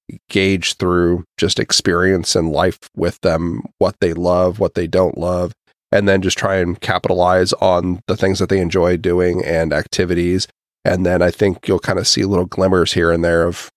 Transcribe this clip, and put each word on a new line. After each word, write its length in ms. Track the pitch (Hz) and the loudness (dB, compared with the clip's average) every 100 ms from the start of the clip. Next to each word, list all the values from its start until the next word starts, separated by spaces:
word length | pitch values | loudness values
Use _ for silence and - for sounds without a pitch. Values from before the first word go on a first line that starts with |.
| - - - | -20 -20 -4
gauge 480 | 98 95 95 - - | 0 2 0 -2 -4
through 480 | 90 87 87 87 - - | 0 2 2 0 -4 -4
just 220 | 82 - | -2 -2
experience 800 | - - - 87 92 95 - 95 | -2 -2 0 2 2 2 0 -2
and 160 | 82 | 0
life 260 | 76 90 - - | 0 0 -2 -10
with 260 | - - - | -4 -4 -2
them, 400 | 90 80 85 - - - | -2 0 -2 -6 -10 -8
what 180 | 95 - | -8 -2
they 120 | 90 | -2
love, 480 | 82 87 90 92 92 | 0 0 2 0 0
what 140 | 92 | -2
they 120 | - 85 | -2 -2
don't 320 | 92 92 - | 0 0 -2
love, 340 | 87 90 90 - _ _ _ | -4 -2 -4 -8 _ _ _
and 180 | 104 101 | 0 2
then 140 | 98 | 2
just 160 | 92 - | 0 -2
try 180 | 101 95 | 0 0
and 240 | 87 87 | -2 -4
capitalize 720 | - 92 - 92 90 92 92 | -4 -2 0 2 4 4 2
on 460 | - 95 90 90 90 - | 2 2 2 0 -4 -6
the 100 | - | -2
things 220 | 95 92 | -2 0
that 100 | 92 | 0
they 120 | 98 | 0
enjoy 360 | 85 92 87 90 | 0 0 0 0
doing 480 | 87 90 90 90 | 0 0 0 -2
and 280 | - 82 80 | -2 -2 0
activities. 760 | 76 - - 90 87 87 92 - _ _ _ | -2 -4 -4 -2 0 0 -2 -4 _ _ _
And 200 | - 90 | -4 0
then 180 | 90 90 | 0 2
I 100 | 87 | 0
think 340 | - 101 87 - | 2 0 0 -2
you'll 140 | 92 | -2
kind 180 | - 92 | 0 -2
of 80 | - | 0
see 180 | - | 0
little 200 | 95 95 90 | 0 0 -2
glimmers 460 | - 95 92 82 | 0 2 2 2
here 180 | 90 85 | 2 2
and 140 | 85 | 2
there 180 | 85 82 | 2 2
of 260 | 85 87 - | 0 -2 -12